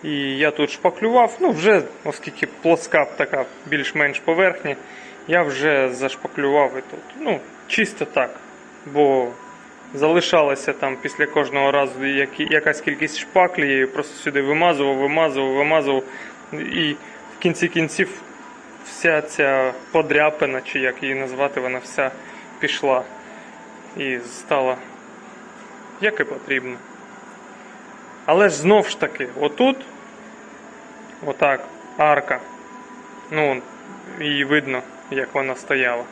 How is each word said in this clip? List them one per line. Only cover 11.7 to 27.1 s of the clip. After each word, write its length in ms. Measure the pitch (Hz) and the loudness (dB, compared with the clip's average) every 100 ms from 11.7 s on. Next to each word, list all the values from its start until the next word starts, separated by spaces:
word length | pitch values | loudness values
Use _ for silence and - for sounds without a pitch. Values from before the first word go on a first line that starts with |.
разу 320 | 143 135 131 | 4 0 -2
які-, 440 | 135 139 139 - 151 | -2 0 0 -2 2
якась 300 | 156 151 147 | 2 2 0
кількість 380 | - 139 147 - | -4 -2 -4 -6
шпаклі, 480 | - 185 180 180 143 | 0 2 4 2 2
я 60 | |
її 140 | 135 131 | 2 2
просто 300 | 147 - - | 0 -6 -6
сюди 260 | 156 139 | -2 0
вимазував, 540 | 139 156 175 147 139 135 | 2 4 4 4 2 2
вимазував, 580 | 143 156 160 135 135 | 2 2 2 2 0
вимазував, 480 | 135 147 160 139 135 131 - - - - | 0 2 2 2 0 -2 -14 -16 -18 -12
і 440 | 151 156 170 156 147 - - - - | -8 -6 -2 -2 -4 -12 -18 -18 -2
в 20 | |
кінці 300 | 175 160 170 | -2 0 0
кінців 400 | 170 156 - 196 - - - - - - - - | 0 -2 -2 -4 -4 -16 -20 -20 -20 -20 -20 -18
вся 360 | - 170 156 | -2 2 2
ця 500 | 151 - 143 135 131 123 - | -2 0 2 4 0 -2 0
подряпина, 680 | 165 151 147 151 151 139 131 | 0 4 4 4 2 -2 -2
чи 180 | - 139 | -6 -2
як 240 | 131 123 | -2 -2
її 120 | 135 | -6
назвати, 460 | 135 131 127 139 139 | -4 -6 -2 -2 -2
вона 180 | 127 127 | -4 -6
вся 320 | - - 131 - - - - - | -6 -4 -4 -4 -16 -18 -18 -6
пішла 440 | - - 139 127 127 - - - - - - - - - | -4 0 2 2 -2 -14 -18 -18 -20 -20 -20 -20 -16 -8
і 220 | 135 127 | -4 -4
стала, 580 | 120 - - 147 127 123 - - - - - - - - - - - - | -8 -16 -2 2 2 -2 -8 -18 -20 -20 -20 -20 -20 -20 -20 -20 -20 -4
як 200 | 208 208 | -2 0
і 40 | |
потрібно. 520 | 143 135 - 135 127 123 - - - | -4 -4 -4 -4 -4 -12 -16 -20 -20